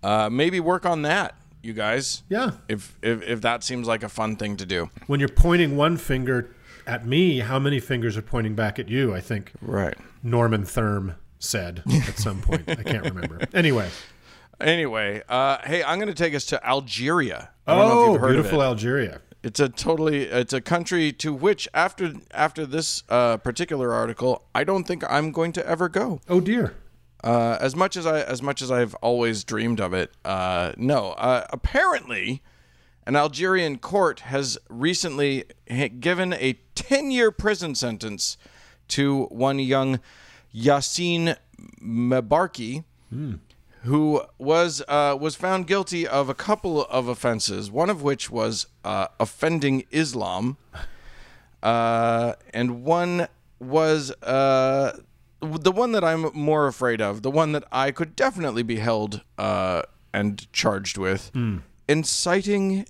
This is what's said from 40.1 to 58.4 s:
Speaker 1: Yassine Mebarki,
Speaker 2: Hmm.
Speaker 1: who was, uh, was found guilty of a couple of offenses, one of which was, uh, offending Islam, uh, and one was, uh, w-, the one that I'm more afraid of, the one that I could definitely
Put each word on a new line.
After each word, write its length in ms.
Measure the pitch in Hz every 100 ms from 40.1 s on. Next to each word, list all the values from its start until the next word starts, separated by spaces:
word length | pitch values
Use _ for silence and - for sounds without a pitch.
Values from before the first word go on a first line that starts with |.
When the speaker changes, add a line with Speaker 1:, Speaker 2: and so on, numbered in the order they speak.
| - - - _
Speaker 1:
Yassine 840 | 110 127 139 135 - 175 170 165 - _ - 50 -
Mebarki, 1040 | 104 117 120 131 110 151 185 - 110 139 160 _ -
Speaker 2:
Hmm. 260 | 117 147 92 _ _ _ -
Speaker 1:
who 380 | 120 147 151 147 - -
was, 440 | 131 165 175 143 131
uh, 300 | 143 143 139
was 160 | 156 -
found 300 | 185 185 170
guilty 400 | 196 185 175 160
of 200 | 139 135
a 40 |
couple 520 | 139 - 208 190 151 -
of 220 | 127 123
offenses, 640 | 120 123 110 - 98 101
one 180 | 117 175
of 120 | 180
which 280 | 143 139 -
was, 380 | 117 110 110 - _
uh, 240 | - 98 95 -
offending 680 | 107 - 160 165 139 135 -
Islam, 680 | 151 151 120 92 90 123 143 _ - - - - - - - _ -
uh, 680 | 110 117 113 113 117 117 120 - -
and 300 | 113 123 120
one 440 | 131 170 175 175 170 _ _ -
was, 520 | 127 151 156 160 135 -
uh, 720 | - 135 135 131 131 135 135 - - _ _ -
w-, 180 | 156 156
the 120 | 165
one 200 | 190 240
that 100 | 220
I'm 260 | 170 160 160
more 340 | 151 147 151 139
afraid 340 | 120 123 113
of, 200 | 104 104
the 100 | 131
one 200 | 151 156
that 100 | 151 -
I 200 | 127 135
could 240 | 139 165 -
definitely 480 | 262 190